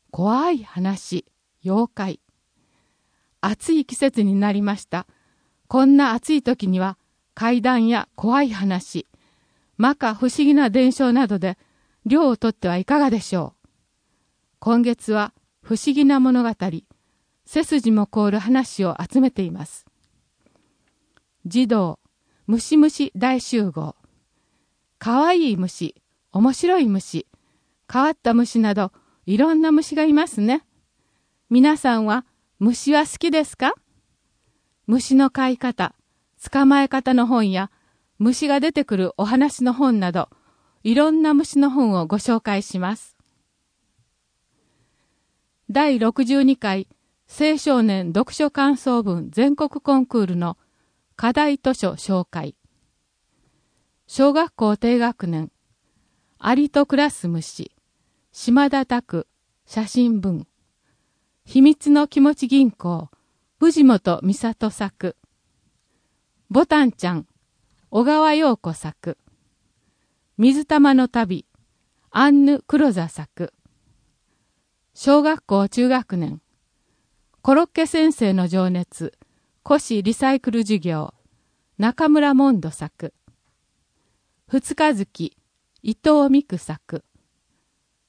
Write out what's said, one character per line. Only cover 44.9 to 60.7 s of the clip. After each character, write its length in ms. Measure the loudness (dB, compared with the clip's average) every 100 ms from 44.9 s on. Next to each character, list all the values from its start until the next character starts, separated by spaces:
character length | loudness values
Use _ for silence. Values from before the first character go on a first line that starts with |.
| _ _ _ _ _ _ _ -6
第 300 | 0 2 2
六 260 | 0 0 0
十 180 | 2
二 140 | 2 2
回 300 | -2 -4 -6 _ _ _ _
青 300 | -2 0 0
少 240 | 0 2
年 260 | 2 0 -2
読 260 | -4 -4
書 180 | -2 -4
感 260 | 0 0 0
想 240 | -2 -2
文 300 | -2 -4 -6
全 240 | -2 0 0
国 140 | -4
コ 280 | -6 -2 0
ン 80 | 0
ク 160 | -2
ー 40 | -2
ル 100 | -4
の 220 | -6 -8 _ _ _ _ _ -6
課 180 | -4
題 240 | 0 0 -2
図 160 | -2
書 180 | -2 -4
紹 360 | -6 -4 -4 -4
介。 260 | -10 -14 -16 _ _ _ _ _ _ _ _ _ _ _ _ _ _ _
小 280 | 0 2
学 200 | 2 -2
校 240 | -2 -2 0
低 220 | 0 0
学 280 | -2 -4 -6
年、 240 | -6 -8 _ _ _ _ _ _ _ _ _
ア 160 | -2
リ 160 | 0 0
と 160 | 0 0
暮 160 | 0
ら 80 | -2
す 180 | -4 -6
虫、 420 | -6 -8 -14 -18 _ _ _ _ _ _
島 360 | -10 0 2 2
田 160 | 0 -2
拓、 420 | -4 -6 -10 -10 _ _ _ _
写 220 | -8 -4
真 320 | 0 0 0
文。 260 | -2 -6 -8 _ _